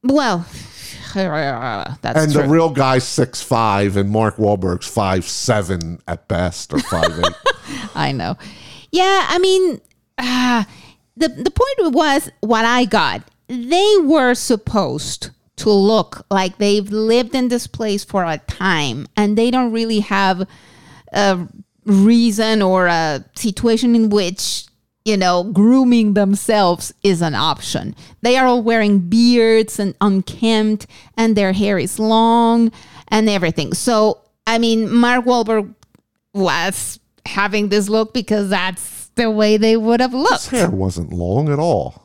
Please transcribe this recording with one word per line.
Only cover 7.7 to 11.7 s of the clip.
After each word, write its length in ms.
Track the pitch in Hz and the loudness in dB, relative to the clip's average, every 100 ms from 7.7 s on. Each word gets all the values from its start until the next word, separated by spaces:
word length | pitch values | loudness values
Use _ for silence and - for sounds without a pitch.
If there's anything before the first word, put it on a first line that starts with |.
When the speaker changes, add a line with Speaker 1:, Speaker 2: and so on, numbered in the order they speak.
| 277 226 - | -14 -12 -6
Speaker 1:
I 160 | 147 | -4
know. 260 | 135 87 - - - - - - | -4 -6 -8 -14 -20 -20 -20 -6
Yeah, 340 | 330 370 392 - | 0 2 2 0
I 100 | 349 | 0
mean, 420 | 381 381 370 247 _ _ _ - | 2 2 2 -2 _ _ _ -10
uh, 460 | 247 254 247 240 208 - - _ _ - | -4 0 0 0 -2 -10 -20 _ _ -4
the, 120 | 311 | -4
the 220 | - 247 | -2 -4
point 420 | - 523 | 0 0